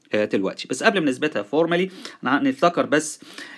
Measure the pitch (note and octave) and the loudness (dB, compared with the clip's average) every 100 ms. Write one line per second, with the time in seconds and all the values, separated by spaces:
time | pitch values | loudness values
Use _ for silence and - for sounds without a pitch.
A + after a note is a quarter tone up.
0 | _ G#2+ G#2+ A2 F#2+ - - - G3+ G3+ | _ 0 2 0 0 -4 -6 0 2 2
1 | D3+ B2+ D3+ A2 G2+ D3 E3+ F3 F#3 - | 0 0 -2 -4 -2 0 2 2 0 -6
2 | - - B2+ C3+ C#3 C3 F3 E3 B2+ D3 | -16 -8 0 2 2 2 2 2 2 0
3 | D#3 - - - - | 0 -8 -16 -18 -18